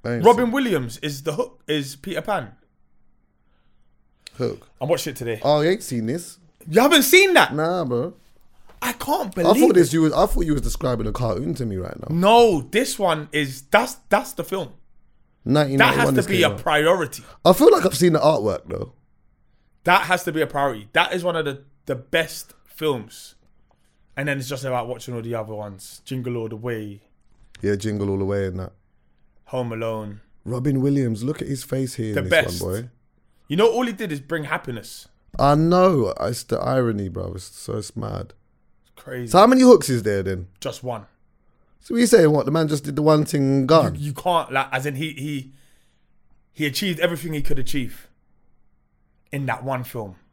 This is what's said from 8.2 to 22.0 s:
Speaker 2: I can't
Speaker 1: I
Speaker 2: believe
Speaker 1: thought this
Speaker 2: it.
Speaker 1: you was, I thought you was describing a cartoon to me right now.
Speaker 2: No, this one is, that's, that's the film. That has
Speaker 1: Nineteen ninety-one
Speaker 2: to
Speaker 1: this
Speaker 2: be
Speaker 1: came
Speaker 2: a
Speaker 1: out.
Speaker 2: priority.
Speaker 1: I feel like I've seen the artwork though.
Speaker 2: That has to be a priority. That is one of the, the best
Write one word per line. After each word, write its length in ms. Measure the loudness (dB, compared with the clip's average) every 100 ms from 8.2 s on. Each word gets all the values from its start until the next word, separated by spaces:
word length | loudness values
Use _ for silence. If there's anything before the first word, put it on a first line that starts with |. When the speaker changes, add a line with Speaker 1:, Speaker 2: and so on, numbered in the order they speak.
| _ _ -20 _ -20 -8
Speaker 2:
I 120 | -8
can't 420 | -6 -4 -4 -4 0
Speaker 1:
I 40 |
Speaker 2:
believe 200 | 2 6
Speaker 1:
thought 120 | 6
this 140 | 6 4
Speaker 2:
it. 40 |
Speaker 1:
you 80 | 4
was, 100 | 2
I 140 | 2 0
thought 180 | 0
you 80 | 0
was 80 | -2
describing 440 | -2 -4 -4 -2 -4
a 60 |
cartoon 420 | -4 -4 -2 -6
to 120 | -6 -6
me 100 | -6
right 200 | -8 -12
now. 80 | -6
Speaker 2:
No, 480 | 0 4 6 6 4
this 360 | -2 -2 -2 -2
one 300 | -2 -2 -4
is, 300 | -4 -4 -8
that's, 320 | 2 2 2 -8 0
that's 240 | 0 0
the 100 | -10
film. 280 | -8 -6 -8 -14 _ -20 _ _ _ _
That 60 | 0
has 40 |
Speaker 1:
Nineteen 240 | 0 2 2
ninety-one 280 | 0 2 0
Speaker 2:
to 60 | 0
Speaker 1:
this 60 | 0
Speaker 2:
be 100 | 0
Speaker 1:
came 120 | 0
Speaker 2:
a 40 |
Speaker 1:
out. 40 | -2
Speaker 2:
priority. 640 | -2 0 2 0 -2 -10 -20 0
Speaker 1:
I 80 | 2
feel 180 | 6 6
like 120 | 6
I've 120 | 2 2
seen 160 | 2
the 80 | 4
artwork 420 | 2 2 -2 -4 -8
though. 240 | -10 -10 _ _ _ _ _ _ _ _ _
Speaker 2:
That 180 | 2 2
has 200 | 4 -2
to 80 | 0
be 80 | -2
a 60 | -2
priority. 420 | 0 -2 -4 -2
That 200 | 0 2
is 120 | 0
one 100 | -2 -4
of 80 |
the, 200 | -6 -8 _ _ -8
the 100 |
best 580 | -8